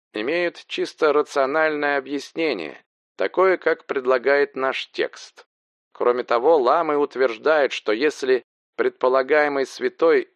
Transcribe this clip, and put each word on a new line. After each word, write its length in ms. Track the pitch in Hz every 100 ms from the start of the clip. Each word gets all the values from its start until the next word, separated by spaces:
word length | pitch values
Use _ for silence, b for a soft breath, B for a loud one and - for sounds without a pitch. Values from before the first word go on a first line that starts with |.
| _
имеют 500 | 104 120 175 170 - -
чисто 440 | - 170 - 156
рациональное 840 | 147 143 143 131 160 156 147 147 143
объяснение – 840 | 131 143 - 165 160 101 76 - _ _ _ -
такое, 400 | 98 - 190 175
как 280 | 160 165
предлагает 680 | - 139 127 127 127 143 139
наш 340 | 131 131 - -
текст. 540 | - 76 - - - - _ _ _ _
Кроме 300 | - 117 123
того, 340 | 117 120 139 160
ламы 400 | 120 160 160 147
утверждают, 760 | 143 123 131 110 131 156 131
что 180 | - -
если 520 | 110 151 - 131 127 - _ _ -
предполагаемый 880 | 123 - 127 131 131 151 147 139
святой 640 | 131 - 123 - 165 143 -